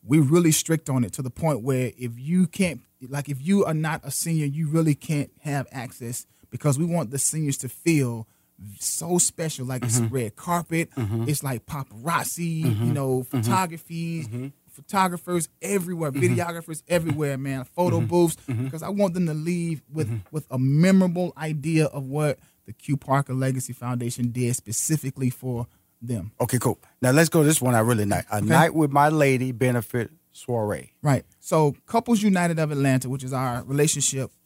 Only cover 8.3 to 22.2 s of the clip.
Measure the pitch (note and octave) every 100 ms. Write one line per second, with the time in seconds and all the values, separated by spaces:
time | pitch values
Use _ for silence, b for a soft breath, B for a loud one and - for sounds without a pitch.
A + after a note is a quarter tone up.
8.3 | _ _ _ G2+ G2+ - - E3 F3+ F3+
9.3 | - E3 - B2+ C3 B2 A#2 A2+ C3 A2+
10.3 | - - F3 E3+ E3 E3 - A2 A2+ A#2
11.3 | D3 C#3 B2 - D3+ C3+ G#2 B2 E3+ A2+
12.3 | - E3+ D#3+ D#3+ G#2 A#2 D3 C3+ C3 B2+
13.3 | C3+ A2+ F#3+ F#3 E3 - E3 E3+ E3 A2
14.3 | A#2+ C3 C#3 _ - C#3+ G3+ F#3+ F3 -
15.3 | F3 D#3+ _ E3 G3+ E3+ F3 D#3 C3+ -
16.3 | A#2+ E3+ E3+ E3 D#3 - F3 E3 D3 D3
17.3 | C#3 C#3 C3+ B2+ - F3+ A2+ A#2 F3 E3+
18.3 | - - A#2 B2+ D#3 F3 G3+ G3+ F3 F3
19.3 | D#3 D#3+ F3+ E3+ D#3 _ D3 A2 A2+ F#2
20.3 | D#3 - C3 C3 D3 F3+ F#3+ F#3 F3 F3+
21.3 | - D#3 D#3 C#3+ D#3+ D3+ C#3+ C3+ C#3+